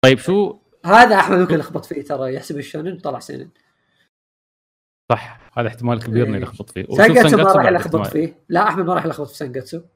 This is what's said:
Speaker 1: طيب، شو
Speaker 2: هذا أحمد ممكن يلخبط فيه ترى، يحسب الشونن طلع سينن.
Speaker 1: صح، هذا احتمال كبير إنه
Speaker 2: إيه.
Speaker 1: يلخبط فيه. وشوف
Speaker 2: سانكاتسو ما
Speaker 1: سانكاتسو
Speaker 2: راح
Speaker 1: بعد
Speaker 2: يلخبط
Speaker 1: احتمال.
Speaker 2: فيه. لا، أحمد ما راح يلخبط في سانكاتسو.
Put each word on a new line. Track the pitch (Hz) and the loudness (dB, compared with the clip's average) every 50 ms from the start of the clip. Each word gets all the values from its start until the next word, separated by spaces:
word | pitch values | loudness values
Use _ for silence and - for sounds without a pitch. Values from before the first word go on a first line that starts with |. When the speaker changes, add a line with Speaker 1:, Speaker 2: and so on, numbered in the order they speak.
| - | 4
Speaker 1:
طيب، | 131 135 120 | 4 2 2
شو | - - 185 202 208 180 - _ _ _ _ _ _ | 0 -2 -2 0 -2 -2 -6 _ _ _ _ _ _
Speaker 2:
هذا | 170 196 226 247 226 220 | 4 6 8 8 8 6
أحمد | 190 180 - 196 180 | 2 2 2 2 0
ممكن | 180 - 175 | 2 2 0
يلخبط | 156 143 - - 160 - | -2 -2 -6 -10 -12 -10
فيه | - - 147 | -10 -12 -12
ترى، | 139 - 143 131 131 131 131 | -8 -8 -8 -6 -6 -6 -8
يحسب | 139 - - 160 143 | -10 -10 -10 -10 -10
الشونن | 135 - - 156 156 180 185 170 | -12 -12 -12 -10 -10 -10 -12 -10
طلع | - 151 131 120 | -10 -10 -10 -10
سينن. | - - 143 131 - 170 _ _ _ _ _ _ _ _ _ _ _ _ _ _ _ _ _ _ _ _ _ _ _ _ _ _ _ _ _ _ _ _ | -12 -14 -14 -16 -16 -18 _ _ _ _ _ _ _ _ _ _ _ _ _ _ _ _ _ _ _ _ _ _ _ _ _ _ _ _ _ _ _ _
Speaker 1:
صح، | 120 107 - - - - _ _ _ 123 | -4 -4 -4 -18 -20 -20 _ _ _ -6
هذا | 120 110 | -6 -6
احتمال | 113 - 117 120 120 113 113 | -6 -6 -4 -4 -4 -4 -4
كبير | 120 113 113 120 113 | -4 -2 -2 0 0
إنه | 107 | -2
Speaker 2:
إيه. | 98 | -6
Speaker 1:
يلخبط | - - - - - _ | -6 -10 -12 -18 -20 _
فيه. | - 90 98 | -12 -12 -10
وشوف | - - - | -6 2 4
Speaker 2:
سانكاتسو | 208 220 - 247 226 | 4 6 6 6 6
ما | 156 | 6
Speaker 1:
سانكاتسو | - 208 202 190 190 196 | 4 4 4 4 4 4
Speaker 2:
راح | - | 4
Speaker 1:
بعد | - 185 | 2 2
Speaker 2:
يلخبط | 170 - 170 156 | 0 -2 -2 -4
Speaker 1:
احتمال. | 110 101 98 | -2 -4 -2
Speaker 2:
فيه. | - - 165 165 - _ _ _ | -4 -4 -6 -6 -8 _ _ _
لا، | 165 175 208 220 | -2 0 0 0
أحمد | 160 185 180 | -2 -4 -4
ما | 165 180 | -2 -2
راح | 175 156 | -2 -4
يلخبط | 165 143 - 147 135 | -6 -8 -8 -12 -14
في | - - | -12 -14
سانكاتسو. | 151 131 123 131 127 - - 165 165 _ _ | -12 -10 -10 -12 -12 -12 -16 -16 -16 _ _